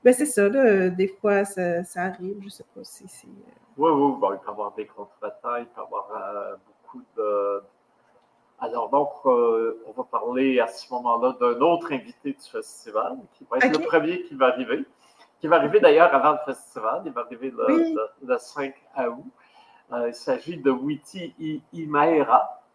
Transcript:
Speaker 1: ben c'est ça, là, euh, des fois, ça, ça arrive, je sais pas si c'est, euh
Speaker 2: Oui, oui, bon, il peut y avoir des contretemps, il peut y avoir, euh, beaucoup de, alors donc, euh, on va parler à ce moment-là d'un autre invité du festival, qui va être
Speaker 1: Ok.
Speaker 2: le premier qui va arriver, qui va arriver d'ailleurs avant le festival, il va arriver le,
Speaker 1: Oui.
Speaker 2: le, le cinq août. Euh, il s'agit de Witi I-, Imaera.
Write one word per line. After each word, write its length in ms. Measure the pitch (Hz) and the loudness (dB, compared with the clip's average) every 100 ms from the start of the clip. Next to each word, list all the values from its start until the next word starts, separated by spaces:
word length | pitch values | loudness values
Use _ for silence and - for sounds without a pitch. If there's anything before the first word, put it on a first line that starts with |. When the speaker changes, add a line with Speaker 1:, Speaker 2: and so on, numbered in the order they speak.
Speaker 1:
ben 120 | 247 | 6
c'est 120 | 254 294 | 4 0
ça, 220 | - 202 | 2 2
là, 160 | 269 | 4
euh, 260 | 247 196 185 | 4 4 2
des 200 | 180 190 | 0 -4
fois, 340 | - 208 202 | -2 0 0
ça, 400 | 208 - 175 170 | 0 -4 -2 -2
ça 200 | 190 180 | -6 -6
arrive, 340 | 185 185 185 202 | -6 -6 -12 -12
je 60 | 196 | -16
sais 160 | - - | -20 -20
pas 120 | - - | -20 -20
si 200 | - - | -20 -20
c'est, 180 | - - | -20 -20
euh 240 | - - _ _ - | -20 -20 _ _ 0
Speaker 2:
Oui, 140 | 160 | 2
oui, 220 | 143 143 127 | 4 2 2
bon, 140 | 98 | -2
il 60 | 98 | -2
peut 60 | - | -8
y 20 | |
avoir 220 | 104 101 - | -8 -8 -8
des 100 | 104 | -14
contretemps, 720 | - 101 _ 107 - 123 120 | -14 -20 _ -12 -10 -6 -6
il 80 | 117 | -8
peut 160 | 110 | -16
y 20 | |
avoir, 240 | 107 95 101 110 | -10 -10 -10 -12
euh, 400 | 98 101 98 98 _ | -10 -10 -10 -14 _
beaucoup 380 | _ - 123 - - | _ -20 -20 -14 -4
de, 440 | 107 101 101 98 - _ _ _ _ _ _ _ _ _ | -2 0 0 -4 -8 _ _ _ _ _ _ _ _ _
alors 280 | - 117 113 | -6 -4 0
donc, 200 | 139 143 - 135 | 0 -2 0 2
euh, 580 | 120 117 113 113 113 - | 4 4 2 -2 -6 -14
on 60 | |
va 120 | 110 - | -12 -6
parler 520 | 113 113 127 135 127 | -4 -2 0 2 2
à 60 | 113 | 0
ce 220 | - - | -4 -10
moment-là 420 | 123 120 117 127 123 | -4 -2 0 0 2
d'un 180 | 123 120 | 0 4
autre 320 | 156 - - | 2 2 -2
invité 400 | 135 117 - 143 | -8 -8 -10 -10
du 180 | 135 - | -10 -12
festival, 680 | 113 - - 117 107 120 262 - | -12 -12 -18 -6 -4 -4 -8 -16
qui 120 | _ - | _ -6
va 60 | 127 | 2
être 180 | 131 151 | 2 2
Speaker 1:
Ok. 60 | |
Speaker 2:
le 40 | 349 | 2
premier 380 | 165 151 180 | 2 2 -4
qui 120 | - 135 | -8 0
va 100 | 127 | 2
arriver, 400 | 127 123 127 139 _ _ _ _ _ | 2 -4 -4 -6 _ _ _ _ _
qui 60 | 156 | 2
va 80 | 170 | 2
arriver 240 | 147 208 | 4 6
d'ailleurs 340 | 175 151 175 135 | 6 8 6 6
avant 160 | 151 | 2
le 220 | 147 - | 0 -4
festival, 480 | 127 - 123 110 170 175 | -10 -12 -8 -6 -4 -6
il 60 | |
va 80 | 120 | -8
arriver 280 | 117 117 131 | -10 -8 -10
le, 140 | 117 113 | -2 2
Speaker 1:
Oui. 260 | 160 165 | 2 2
Speaker 2:
le, 320 | - 107 _ 127 | -2 -6 _ -4
le 120 | 120 | -4
cinq 360 | - 143 139 - _ 139 | -4 -8 -8 -10 _ -6
août. 260 | 123 120 254 _ _ _ _ _ _ | -6 -6 -16 _ _ _ _ _ _
Euh, 160 | 120 117 | -6 -6
il 80 | 120 | -6
s'agit 400 | - 123 - 170 | -4 -4 -6 -2
de 160 | 135 | 0
Witi 640 | 127 139 143 - 190 170 - | 0 -4 -6 -10 -14 -14 -10
I-, 220 | 156 151 _ | -8 -8 _
Imaera. 880 | 165 156 147 156 160 127 120 - - _ | -12 -4 2 4 4 4 2 0 -10 _